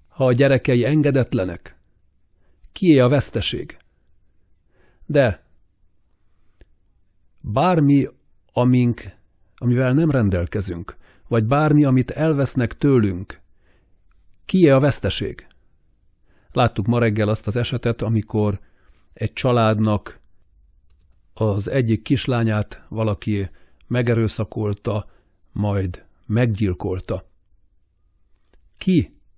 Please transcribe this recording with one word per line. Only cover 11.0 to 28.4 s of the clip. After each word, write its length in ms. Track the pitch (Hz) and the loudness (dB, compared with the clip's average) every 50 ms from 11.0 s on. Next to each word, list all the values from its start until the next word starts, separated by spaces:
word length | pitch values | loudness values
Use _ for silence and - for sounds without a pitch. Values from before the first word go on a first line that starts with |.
| - _ _ _ _ - | -20 _ _ _ _ -2
vagy 160 | 120 117 107 | -2 0 0
bármi, 400 | 113 139 147 156 151 151 147 147 | 2 0 2 2 4 4 4 4
amit 260 | 135 127 127 120 - | 4 4 2 2 0
elvesznek 680 | - - 156 160 151 139 135 - - 135 120 113 - - | -4 -2 0 0 0 0 -2 -2 -2 -2 -4 -4 -4 -2
tőlünk, 640 | - 143 135 120 104 98 90 90 101 - - - - _ _ _ _ _ _ _ _ _ _ _ _ _ _ _ _ - _ _ _ | 2 4 4 4 2 2 -2 -6 -10 -14 -16 -20 -20 _ _ _ _ _ _ _ _ _ _ _ _ _ _ _ _ -20 _ _ _
kié 240 | - - 190 175 139 | -2 2 4 6 6
a 120 | 135 131 | 6 4
veszteség? 680 | 147 139 - - - 98 - - - - - - - - _ _ _ _ _ _ _ _ _ _ _ _ _ _ _ _ _ _ _ _ | 4 2 0 -2 -4 -4 -4 -4 -6 -8 -10 -14 -20 -20 _ _ _ _ _ _ _ _ _ _ _ _ _ _ _ _ _ _ _ _
Láttuk 340 | - 135 120 113 - - 101 | -2 0 0 0 0 -2 -2
ma 120 | 113 120 120 | 0 0 2
reggel 300 | 117 110 104 110 104 104 | 2 0 0 0 0 -2
azt 180 | 110 - - | -2 -2 -4
az 100 | 104 104 | -4 -4
esetet, 460 | 120 120 - 127 117 - 117 113 - | -4 -4 -4 -6 -4 -4 -4 -4 -2
amikor 580 | 110 107 113 107 - - - 107 104 104 98 - - _ _ _ _ _ _ _ _ _ | -2 -2 0 -2 -2 -2 -2 -2 0 0 -2 -6 -10 _ _ _ _ _ _ _ _ _
egy 200 | _ - 113 - | _ -8 -6 -6
családnak 880 | - - - 127 123 117 110 110 110 104 110 110 104 101 - - - - _ _ - _ _ _ _ _ _ _ _ _ _ _ _ _ _ _ _ _ _ _ _ | -4 -2 0 0 2 2 2 2 2 2 0 0 -2 -2 -6 -10 -20 -20 _ _ -20 _ _ _ _ _ _ _ _ _ _ _ _ _ _ _ _ _ _ _ _
az 340 | - 113 107 98 101 101 - | -4 -2 -2 -2 -2 -4 -2
egyik 340 | - 139 123 113 110 - | -2 -2 0 0 -2 -2
kislányát 800 | - - 143 - - - 123 117 117 113 107 107 101 - - - - - | 0 -2 -2 -2 -2 -2 -2 0 0 0 0 -2 -4 -6 -10 -18 -18 -10
valaki 600 | - 110 110 107 98 - - 107 104 101 98 90 - - - _ - _ - | -6 -4 -2 -2 -4 -4 -4 -4 -4 -4 -4 -8 -12 -18 -20 _ -20 _ -10
megerőszakolta, 1200 | - 120 123 120 120 117 113 113 104 - - 107 - - 113 107 104 101 - - 117 101 107 - - _ _ _ _ _ _ _ _ | -4 -4 -2 0 0 0 0 0 -2 -2 -6 -8 -8 -6 -6 -6 -6 -6 -6 -6 -6 -6 -6 -8 -10 _ _ _ _ _ _ _ _
majd 520 | _ - 107 104 101 98 95 90 90 - - _ _ _ _ | _ -4 -4 -2 -2 -2 -4 -4 -8 -12 -18 _ _ _ _
meggyilkolta. 1040 | - 107 117 127 117 104 95 104 95 87 - - 92 90 92 - - 98 90 - - _ _ _ _ _ _ _ _ _ _ _ _ _ _ _ _ _ _ _ _ _ _ | -2 0 0 0 0 0 -2 -2 -2 -2 -4 -6 -6 -6 -8 -6 -8 -8 -8 -10 -16 _ _ _ _ _ _ _ _ _ _ _ _ _ _ _ _ _ _ _ _ _ _